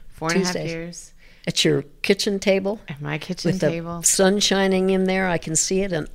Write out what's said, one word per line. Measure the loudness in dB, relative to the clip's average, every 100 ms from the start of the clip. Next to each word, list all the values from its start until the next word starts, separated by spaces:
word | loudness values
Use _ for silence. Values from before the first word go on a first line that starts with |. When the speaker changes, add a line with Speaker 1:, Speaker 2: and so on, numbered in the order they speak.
| -18
Speaker 1:
Four | -6 -2
and | 0
a | 0
half |
Speaker 2:
Tuesdays. | -2 -6
Speaker 1:
years. | -8 -10 -14 -18 -20 -20 -12 -4
Speaker 2:
At | 0 2
your | 2 -2 -4
kitchen | 0 0 0 0
table. | 2 2 0 -6 -8
Speaker 1:
At | -10
my | -6 -6
kitchen | -6 -4 -2
Speaker 2:
With | 0
the | 0
Speaker 1:
table. | -2 -6 -2
Speaker 2:
sun | 2 4 4 4
shining | 2 2 4 4 2
in | 2
there, | 2 2 0
I | -2
can | -2 -2
see | 0 0
it, | 0
and | -4 -4